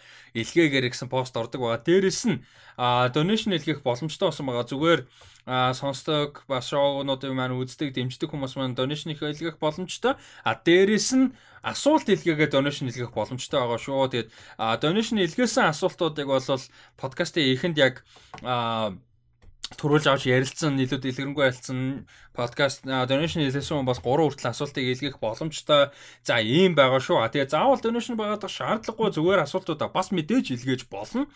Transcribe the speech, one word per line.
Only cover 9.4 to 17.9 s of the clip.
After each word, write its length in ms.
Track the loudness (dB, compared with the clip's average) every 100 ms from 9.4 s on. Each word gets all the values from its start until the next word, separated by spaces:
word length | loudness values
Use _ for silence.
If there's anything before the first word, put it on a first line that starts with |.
| -8 -4
боломжтой. 560 | -4 -4 -8 -4 -2 -2 -8 -8 -4
А, 80 | 0
дээрэс 560 | 4 6 6 4 2 2
нь 160 | 2 0 -20 -12
асуулт 480 | -8 0 4 4 4
илгээгээ 400 | 0 2 2 4
donation 400 | 2 2 -2 -6
илгээх 240 | -6 -6
боломжтой 480 | -4 -4 -6 -4 -2
байгаа 240 | 0 -2
шүү. 240 | -2 0 0 0
Тэгээд, 160 | -6 -10 -16 -4
а, 160 | -2 0
donation 400 | 0 0 0 0
илгээсэн 560 | 0 0 0 4 2 2
асуултуудыг 480 | -2 0 -2 -2 0
бол 80 | 0 0 -4 -4 -20 -20 _
подкастын 560 | -8 -4 -4 0 2
эхэнд 240 | 2 0 4
яг, 320 | 2